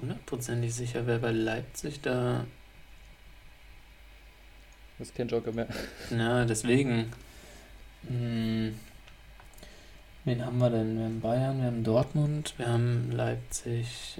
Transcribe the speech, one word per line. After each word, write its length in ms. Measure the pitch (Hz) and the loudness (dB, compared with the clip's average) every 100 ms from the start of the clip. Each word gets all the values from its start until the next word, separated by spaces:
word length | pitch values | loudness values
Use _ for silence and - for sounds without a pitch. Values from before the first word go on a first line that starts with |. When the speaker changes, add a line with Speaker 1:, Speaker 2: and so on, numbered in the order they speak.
Speaker 1:
hundertprozentig 720 | 127 - - 123 120 120 117 | -6 -6 -6 -6 -2 0 0
sicher, 320 | 117 120 120 120 | -2 -4 0 2
wer 120 | 117 | 2
bei 140 | 117 | 2
Leipzig 680 | 110 110 113 - - 151 147 | 2 2 0 -4 -8 -8 -4
da 440 | - 127 123 123 123 - - - - - - - - - - - - - - - - - - - - - - - - - | 0 2 2 0 -2 -10 -20 -20 -20 -20 -20 -20 -20 -20 -20 -20 -20 -20 -20 -20 -20 -20 -20 -20 -20 -20 -20 -20 -18 -14
Speaker 2:
Das 100 | 120 | -8
ist 80 | - | -4
kein 120 | 117 | 0
Joker 240 | 117 113 | 0 0
mehr. 140 | 113 113 - - - - 117 | -2 -2 -4 -8 -10 -2 2
Speaker 1:
Ja, 280 | 113 123 | 4 4
deswegen. 680 | 117 110 123 127 135 113 113 - - - - - - - - - - | 4 2 6 6 6 2 0 -6 -16 -18 -18 -18 -20 -20 -20 -12 -4
Hm. 720 | 123 120 117 113 113 110 113 - - - - - - - - - - - - - - | -2 0 0 2 2 0 -2 -12 -18 -20 -20 -20 -20 -20 -18 -18 -18 -20 -20 -20 -6
Wen 200 | 131 117 120 | 0 0 0
haben 120 | 123 | 4
wir 120 | 120 | 4
denn? 260 | 113 110 113 | 4 2 0
Wir 80 | |
haben 160 | 113 113 | 0 0
Bayern, 380 | 110 123 135 135 | 2 4 4 2
wir 80 | 123 | 0
haben 180 | 117 | 2
Dortmund, 720 | 113 117 127 151 147 151 - - | 4 4 4 4 2 2 -4 -2
wir 100 | 120 | 2
haben 440 | 117 120 120 120 | 4 4 2 0
Leipzig, 1040 | 120 117 120 - - 120 117 120 - - | 0 0 -2 -4 -6 -2 -2 -2 -6 -10